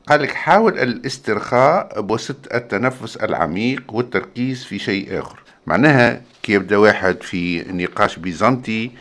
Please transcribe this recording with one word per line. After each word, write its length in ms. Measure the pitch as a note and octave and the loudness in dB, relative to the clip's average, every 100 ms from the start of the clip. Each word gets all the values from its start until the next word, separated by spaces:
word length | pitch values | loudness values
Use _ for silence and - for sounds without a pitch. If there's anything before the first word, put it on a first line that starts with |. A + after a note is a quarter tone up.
| - | 2
قال 160 | D3+ | 2
لك: 100 | C3+ | 2
حاول 460 | - - F3+ A3+ - | -4 2 4 4 2
الاسترخاء 1200 | B2+ A2+ C3+ - - G#2 - B2 C3+ F3 - - | -2 -2 -8 -8 -4 -4 0 4 4 2 -2 -6
بوسط 540 | G#2 A2 - C#3 - | -4 -4 -4 -12 -8
التنفس 600 | A#2 A#2 G2 B2 B2+ A2+ - | -8 -4 -2 -2 -4 -10 -6
العميق 680 | G#2 D#2 E2 F2 A#2 C#3 - | -4 -2 -2 -2 -4 -4 -6
والتركيز 760 | G#2+ B2 G2 - - B2+ B2+ | -6 -4 -4 -6 -6 -6 -6
في 140 | - G2+ | -10 -8
شيء 400 | - G2 - F2+ | -4 -4 -4 -8
آخر. 240 | - - _ _ - | -8 -14 _ _ -2
معناها، 560 | E2 D3 C3+ A#2+ A#2+ - _ | 4 6 6 4 2 -8 _
كي 100 | - | 0
يبدأ 240 | G2+ F#2 G2+ | 0 2 4
واحد 460 | G#2 G2 F#2+ F2 | 6 6 0 -2
في 400 | - F#2 F2 E2+ - | -4 -4 -2 -4 -6
نقاش 460 | F#2 F2 - G#2 - | -6 -4 0 0 0
بيزنطي 720 | F2 D#2+ G#2+ B2+ B2 A2 A#2 - | -10 -2 0 0 -2 -6 -6 -10